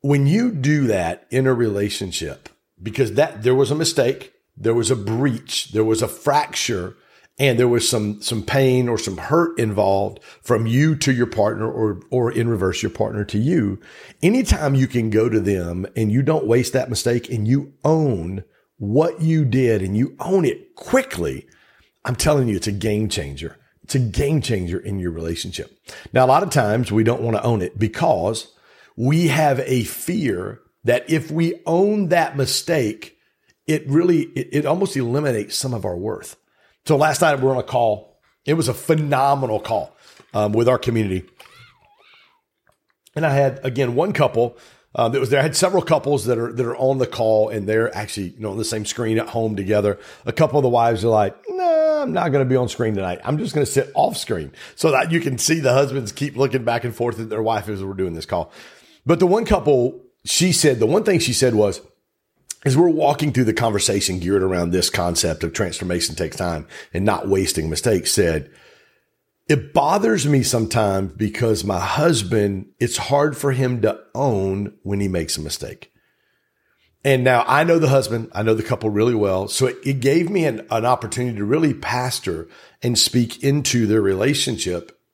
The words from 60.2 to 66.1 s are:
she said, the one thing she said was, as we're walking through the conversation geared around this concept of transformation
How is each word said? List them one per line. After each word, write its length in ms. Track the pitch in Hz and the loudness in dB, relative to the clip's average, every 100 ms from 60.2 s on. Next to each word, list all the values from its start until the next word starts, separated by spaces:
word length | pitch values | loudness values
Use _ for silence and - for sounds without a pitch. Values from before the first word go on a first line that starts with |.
| - | -6
she 260 | - 185 | 0 2
said, 280 | - 151 117 | 4 2 2
the 80 | 110 | 2
one 160 | 180 | 2
thing 160 | 214 180 | 2 0
she 140 | - | 0
said 200 | 117 127 | 2 2
was, 280 | 107 104 92 - _ _ _ _ _ _ - 143 | 4 2 0 -14 _ _ _ _ _ _ -4 0
as 100 | 131 | 4
we're 140 | 175 | 4
walking 420 | 156 147 143 147 | 4 0 0 0
through 140 | 120 113 | 2 0
the 80 | |
conversation 640 | 110 117 101 - 101 - 92 | 0 0 0 0 0 -2 -4
geared 240 | 87 98 | 0 0
around 280 | 95 90 87 | 2 0 0
this 180 | 92 - | 0 0
concept 540 | - 87 85 85 78 | -2 -2 0 -2 -2
of 100 | 82 | -6
transformation 640 | - 92 80 92 87 - | -4 -4 -4 -4 -4 -4